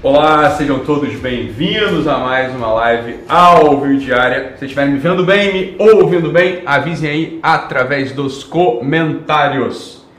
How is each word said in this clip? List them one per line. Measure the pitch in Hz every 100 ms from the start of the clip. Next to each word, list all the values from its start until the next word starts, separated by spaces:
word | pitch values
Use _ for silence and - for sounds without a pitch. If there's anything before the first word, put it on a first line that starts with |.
| 135 143
Olá, | 156 151 151
sejam | - 143 131
todos | - 143 135 -
bem-vindos | 127 120 107 107 180 214 202 170 147
a | 131
mais | 127 131 127
uma | 127 113
live | 113 117 117 120 - -
ao | 165 175 170 151 139
vivo | 139 139
diária. | 127 123 127 135
Se | -
vocês | -
estiverem | 139 139 143
me | 139
vendo | 160 185 175
bem, | 202 202
me | 190 185 -
ouvindo | 208 214 165 175 160
bem, | 160 185 185
avisem | 127 139 165 160 156
aí | 147 160 -
através | 151 156 - 139 127 139 131
dos | 127 139 -
comentários. | - 165 180 120 131 160 160 139 - 151 139 135 117 - - - -